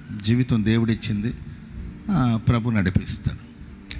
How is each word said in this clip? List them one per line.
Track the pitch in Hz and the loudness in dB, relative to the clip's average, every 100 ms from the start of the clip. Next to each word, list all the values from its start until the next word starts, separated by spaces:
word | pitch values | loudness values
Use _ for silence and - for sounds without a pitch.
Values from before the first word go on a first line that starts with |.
| - 104 | -12 -4
జీవితం | 101 120 123 120 104 | 2 4 4 4 4
దేవుడిచ్చింది, | 113 113 110 - 104 113 - - - - - - - - | 4 4 0 0 -2 -2 -6 -12 -14 -14 -12 -12 -10 -2
ఆ, | 180 123 110 107 | 2 4 4 4
ప్రభు | 120 117 | 2 2
నడిపిస్తాడు. | 110 92 - - - - - - - - - - | 2 4 2 0 -4 -4 -6 -12 -18 -18 -18 -8